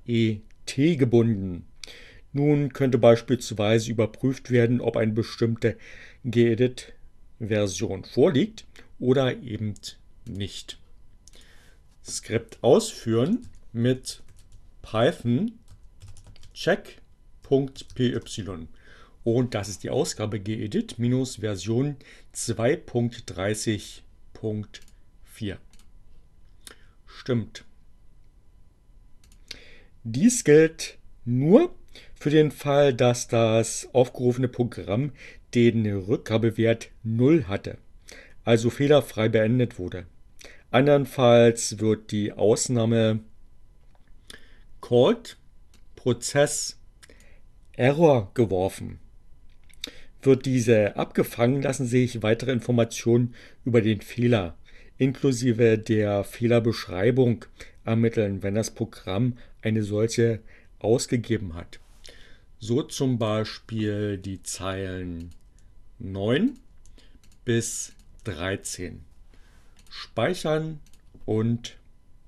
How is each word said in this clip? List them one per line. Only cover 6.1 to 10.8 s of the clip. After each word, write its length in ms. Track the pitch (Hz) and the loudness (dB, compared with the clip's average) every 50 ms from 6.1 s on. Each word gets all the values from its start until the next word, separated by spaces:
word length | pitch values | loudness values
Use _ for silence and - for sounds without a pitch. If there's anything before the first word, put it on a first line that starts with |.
| - - - | -18 -12 -8
gedit-Version 1800 | 127 107 120 117 117 113 107 127 127 127 - - - - - - - - - - - - - 113 101 110 107 104 98 92 - 113 98 95 92 - | -2 2 4 4 4 4 2 0 0 -2 -4 -16 -18 -20 -20 -20 -20 -20 -20 -20 -20 -14 -10 -6 -4 -2 0 0 -2 -2 -4 -6 -6 -6 -8 -10
vorliegt 600 | - - 120 135 185 135 131 185 220 - - - - - - - - - - | -4 2 4 4 4 4 2 0 0 -4 -10 -20 -20 -20 -20 -20 -20 -12 -4
oder 420 | - 123 131 139 131 127 - 233 | 0 0 2 2 2 -2 -2 -6
eben 320 | 185 120 107 104 107 107 101 - - - - - - - - - - | -8 -10 -10 -8 -8 -8 -8 -10 -14 -18 -18 -18 -20 -20 -20 -20 -16
nicht. 540 | - 87 95 101 98 - - - - - - | -12 -10 -8 -8 -10 -10 -14 -16 -16 -18 -20